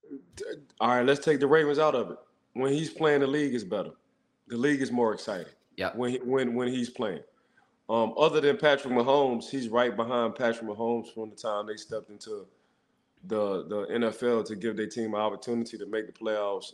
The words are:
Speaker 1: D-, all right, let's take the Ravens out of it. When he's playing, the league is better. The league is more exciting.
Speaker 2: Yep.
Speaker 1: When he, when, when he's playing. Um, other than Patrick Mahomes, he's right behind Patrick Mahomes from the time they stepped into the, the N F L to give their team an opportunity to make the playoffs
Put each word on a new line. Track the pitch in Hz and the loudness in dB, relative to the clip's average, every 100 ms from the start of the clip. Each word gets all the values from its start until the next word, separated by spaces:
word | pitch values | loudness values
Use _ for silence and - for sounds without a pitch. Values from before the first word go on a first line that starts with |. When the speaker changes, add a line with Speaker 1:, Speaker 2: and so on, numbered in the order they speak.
| - 139 - - | -18 -18 -16 -14
Speaker 1:
D-, | - 147 139 - | -12 -12 -14 -2
all | 113 | 2
right, | 123 123 | 4 4
let's | 143 | 2
take | 156 143 | 2 2
the | 139 | 4
Ravens | 156 147 147 | 6 4 4
out | 156 135 | 4 2
of | 95 | -2
it. | 82 - _ _ | -8 -18 _ _
When | 120 135 | -2 0
he's | 147 156 | 0 -2
playing, | - 156 147 | 0 4 4
the | 143 | 4
league | 151 143 | 2 0
is | 120 95 | -2 -4
better. | 104 76 - _ _ _ _ - | -4 -6 -12 _ _ _ _ -8
The | 117 | 0
league | 143 143 | 2 2
is | 123 | 0
more | 120 113 | 2 2
exciting. | 101 - 95 80 - _ - | 0 -6 -8 -10 -18 _ -4
Speaker 2:
Yep. | 92 110 | -4 -2
Speaker 1:
When | 123 | -2
he, | 127 | -2
when, | 123 131 120 120 | 0 2 2 0
when | 123 | 0
he's | 127 117 | -2 -4
playing. | - 110 82 - _ _ _ _ _ - | -4 -4 -4 -12 _ _ _ _ _ -2
Um, | 113 113 - | 0 2 4
other | 156 151 | 4 4
than | 143 135 | 2 4
Patrick | 151 139 131 | 4 4 2
Mahomes, | 123 123 143 135 117 - | 2 4 4 4 0 -6
he's | 139 117 | -6 0
right | 117 123 104 | 2 2 0
behind | 117 123 113 104 | 0 0 0 0
Patrick | 120 117 110 | -2 0 -6
Mahomes | 104 117 117 110 | -4 -2 -4 -6
from | 113 107 | -12 -12
the | 104 | -8
time | 110 104 107 | -4 -4 -6
they | 107 | -10
stepped | - 110 104 | -10 -10 -10
into | 104 110 104 92 _ _ _ _ _ _ _ 92 | -16 -12 -12 -14 _ _ _ _ _ _ _ -4
the, | 107 104 92 - | -2 0 -2 -4
the | 104 - | -4 -2
N | 117 | 0
F | 113 107 | 0 0
L | 120 113 | 0 0
to | 107 104 | -2 -6
give | 113 104 | -4 -4
their | 107 | -6
team | 120 110 | -4 -4
an | 104 | -2
opportunity | 107 101 - 120 113 104 | -2 -2 -4 -4 -4 -8
to | 101 | -6
make | 110 110 | -6 -6
the | |
playoffs | - 110 107 101 95 - | -8 -4 -2 -2 -4 -8